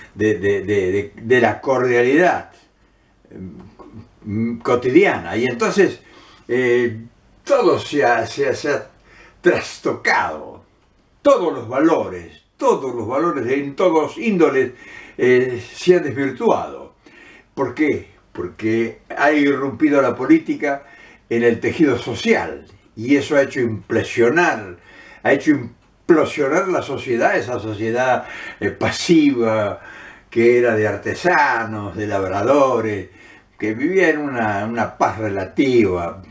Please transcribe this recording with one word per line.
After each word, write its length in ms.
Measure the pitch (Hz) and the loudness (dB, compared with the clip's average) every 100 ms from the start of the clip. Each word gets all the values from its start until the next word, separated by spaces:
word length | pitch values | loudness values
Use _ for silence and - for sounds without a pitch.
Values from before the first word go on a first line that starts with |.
| - | -14
de, 240 | - 107 92 | -2 -2 0
de, 240 | 101 101 | 0 -2
de, 300 | 92 101 92 | 0 -2 0
de, 200 | 101 101 | -2 -4
de 260 | - 113 123 | -6 0 2
la 200 | 110 104 | 2 0
cordialidad, 920 | 139 123 127 120 120 147 175 - - - _ _ _ _ _ _ _ - 92 - 92 - - 110 - _ | -2 0 2 2 2 4 2 0 -8 -20 _ _ _ _ _ _ _ -18 -18 -18 -20 -20 -20 -20 -20 _
mm, 340 | 107 104 117 - | -8 -4 -4 -4
cotidiana. 760 | - 120 127 143 190 - 82 104 | -2 -2 4 4 4 0 -4 -4
Y 80 | |
entonces, 560 | - 233 214 196 160 - - - - - - | -2 -2 -2 2 2 0 -18 -20 -20 -16 -6
eh, 540 | 123 123 120 120 110 117 _ _ _ | -2 2 2 0 -4 -16 _ _ _
todo 340 | - 269 185 143 | 0 2 4 2
se 260 | - 147 | -2 0
ha, 220 | 123 120 - | 2 2 -2
se 220 | - 135 | -2 -2
ha, 60 | |
se 160 | - 147 | -2 -2
ha 200 | 135 - _ _ - - _ | -4 -6 _ _ -20 -20 _
trastocado. 1200 | 175 - - - - - - - - 78 - - _ _ _ _ _ _ | 0 0 -4 -8 -6 -4 -2 -2 -2 -8 -14 -20 _ _ _ _ _ _
Todos 300 | 285 269 165 | 2 2 2
los 160 | 135 110 | -6 -6
valores, 760 | 131 160 147 95 90 85 - _ - | 0 2 2 -2 -10 -16 -20 _ -4
todos 380 | 269 220 135 | 0 0 -2
los 120 | 120 107 | -6 -4
valores 400 | 135 170 139 120 | -2 -2 -2 -2
en 240 | 139 139 139 | -2 -4 0
todos 420 | 185 160 143 - | 2 2 0 -4
índoles, 540 | 226 185 147 135 127 - - - - - | -2 2 4 2 -2 -4 -20 -20 -14 0
eh, 440 | 123 123 127 117 - | 4 4 2 -4 -10
se 220 | - 175 180 | -2 2 2
han 80 | |
desvirtuado. 920 | 147 123 139 - 233 - - - - _ _ - - - _ | 2 -4 -4 0 0 0 -2 -12 -18 _ _ -20 -20 -20 _
¿Por 200 | - 123 | -6 -4
qué? 340 | - 151 101 - _ _ | 0 0 -2 -6 _ _
Porque 680 | - 87 - 110 113 113 - - | -12 -12 -6 -2 0 -2 -6 -12
ha 180 | - 143 | 0 2
irrumpido 680 | 151 143 131 139 - 151 139 | 4 2 0 -2 0 2 4
la 140 | 131 | 2
política 720 | 117 127 160 156 143 147 139 - - - - - | 0 4 2 2 -4 -4 -6 -10 -20 -20 -16 -4
en 140 | 117 | 0
el 180 | 120 110 | 2 2
tejido 380 | 120 117 147 120 | -2 2 2 2
social 680 | - 107 226 220 - - - - _ 107 | -4 -4 0 0 -2 -10 -16 -20 _ -6
y 200 | 117 143 | 0 0
eso 200 | 135 143 | 2 0
ha 60 | |
hecho 180 | 135 139 | 0 0
implosionar, 1160 | 120 101 - 110 107 - 117 165 175 113 98 90 _ - - - | -4 -4 -4 -4 -2 2 2 2 0 -2 -8 -18 _ -20 -20 -6
ha 100 | 113 | 0
hecho 180 | 143 156 | 0 2
implosionar 1160 | 139 117 - _ _ - 160 139 - 139 165 190 | 0 -2 -16 _ _ 0 2 2 -2 -2 0 -2
la 120 | 156 | -4
sociedad, 560 | - 131 - 117 170 190 | -4 -8 -4 0 0 0
esa 220 | 110 104 | -4 -6
sociedad, 680 | 110 104 113 120 127 120 - - - - | -6 -6 -4 0 0 0 -4 -14 -16 -6
eh, 100 | 104 | -6
pasiva 1120 | - 98 - - 165 143 123 113 110 101 - - - - - _ | -2 -4 -2 4 6 6 4 0 0 -2 -6 -14 -20 -20 -20 _
que 280 | 117 117 120 | 2 4 6
era 160 | 120 | 4
de 140 | 107 107 | 2 0
artesanos, 1080 | 101 117 - 180 156 143 - 107 107 101 90 | -2 -6 -2 0 2 2 0 -4 -8 -10 -8
de 100 | 104 | -4
labradores, 1040 | 98 95 98 113 143 139 117 110 101 90 - - - _ - | -4 -2 -2 2 4 4 2 -2 -6 -10 -18 -20 -20 _ -8
que 160 | 107 | -6
vivía 340 | 110 151 190 170 | -2 0 2 2
en 100 | 151 | 2
una, 460 | 147 123 110 101 | -2 -2 -2 -2
una 320 | 107 117 101 - | -4 -4 -4 -2
paz 220 | - - | -2 -2
relativa, 1040 | 107 98 92 - 139 123 98 90 85 92 90 | -4 -4 -4 0 2 4 4 0 -4 -10 -16